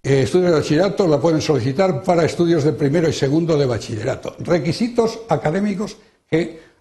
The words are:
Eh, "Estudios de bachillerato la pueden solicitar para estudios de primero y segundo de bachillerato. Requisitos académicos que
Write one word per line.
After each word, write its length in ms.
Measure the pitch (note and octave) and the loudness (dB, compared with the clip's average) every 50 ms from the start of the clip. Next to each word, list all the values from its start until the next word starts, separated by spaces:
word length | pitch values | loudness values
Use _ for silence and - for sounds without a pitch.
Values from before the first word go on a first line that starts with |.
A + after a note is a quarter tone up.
Eh, 220 | - B2 C#3 C3+ C3 | 0 2 2 2 2
"Estudios 260 | - - F3+ F3+ F3+ | 2 2 2 4 4
de 80 | E3+ D3 | 2 2
bachillerato 440 | - - D3+ D3+ F#3 G3+ - - G3 | 2 2 2 2 2 0 2 0 2
la 160 | E3 D3+ C#3 | 2 2 2
pueden 200 | C3+ E3+ D#3+ D3+ | 2 2 0 0
solicitar 600 | - - D#3 C3 A2 C#3 C3 C3+ F#3+ F#3+ F3 C3 | 0 0 0 0 0 -2 0 0 0 0 0 -2
para 240 | - - F3+ E3+ D#3+ | 0 0 2 2 2
estudios 380 | C#3 - - F3 E3+ E3+ D#3+ C3+ | 0 0 0 2 2 2 2 2
de 100 | D#3 C3 | 0 0
primero 340 | - D3+ C3+ C#3+ F3 E3 | 0 -2 0 2 2 0
y 60 | D#3+ A#2 | 0 0
segundo 420 | - C#3+ C3+ C#3+ E3 E3+ D#3 E3 | 0 0 0 2 0 2 2 2
de 120 | C#3+ C#3+ | 2 2
bachillerato. 680 | B2+ A#2 A2 - - A2+ G#2 A#2 C3 - - - - - - | 0 -2 -4 -6 -8 -8 -6 -4 -6 -6 -6 -8 -12 -12 -10
Requisitos 800 | - - E3+ E3 C#3 E3+ - - A3+ A#3+ - - A3+ A3+ - - - - | -4 -2 -2 0 0 -2 -2 -2 -4 -2 0 0 0 0 -2 -6 -4 -4
académicos 680 | D#3+ C3 - D#3 D#3 F#3+ G#3 G#3 G3 F3+ G#3+ - - - _ _ _ _ _ | -4 -2 -2 -2 -2 -2 -2 -2 -4 -4 -6 -10 -10 -18 _ _ _ _ _
que 320 | _ D3+ D#3+ F3 - - - - - _ _ | _ -2 -2 -2 -4 -10 -18 -20 -20 _ _